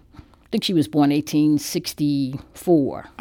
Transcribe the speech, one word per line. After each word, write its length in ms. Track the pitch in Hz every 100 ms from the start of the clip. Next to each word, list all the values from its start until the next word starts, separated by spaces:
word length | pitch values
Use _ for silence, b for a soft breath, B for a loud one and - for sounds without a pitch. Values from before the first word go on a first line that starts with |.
| _ -
I 320 | - _ _
think 120 | 226
she 100 | -
was 140 | 170 143
born 220 | 151 143
eighteen 440 | 143 151 151 151 147
sixty-four. 1500 | - - - - 147 143 135 131 - - - 165 127 67 - -